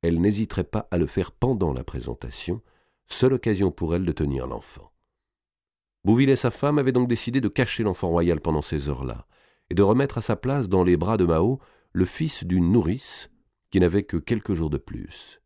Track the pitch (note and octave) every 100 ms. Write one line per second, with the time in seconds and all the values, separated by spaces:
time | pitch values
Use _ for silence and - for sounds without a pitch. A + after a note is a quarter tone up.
0 | E2+ E2 F#2+ G#2 A2 - F2 A2 - F2+
1 | D#2 - F2+ - B2+ A#2+ F2 B1+ - C2+
2 | B1+ A#1 - - - G2+ _ _ _ _
3 | _ - C3 C3 - G2 G2 - E2 E2+
4 | F#2 - D2 C2+ B1+ A1+ - - - _
5 | _ _ _ _ _ _ _ _ _ _
6 | F#2+ A2+ C3+ C3+ B2+ - C#3+ D3 C3+ B2
7 | B2 A#2 - B2+ A2+ - A#2+ - G#2+ F2+
8 | F#2 E2+ E2+ D#2+ - D#2 D2 D#2 C#2+ C2
9 | C2 A#1 - _ _ _ _ F2 G2 A#2
10 | C#3 - - G#2+ B2+ C#3+ A2 F#2 F2+ F2
11 | F2 A2 F2 D#2+ F#2+ C3+ _ _ _ F#2
12 | F#2 - D#3+ - F#2 F2+ E2+ A2+ E2 A2+
13 | - - - _ _ _ _ G2 F2+ F#2+
14 | G2 A2+ - A#2 - F2+ D#2+ D2 - -
15 | - - - -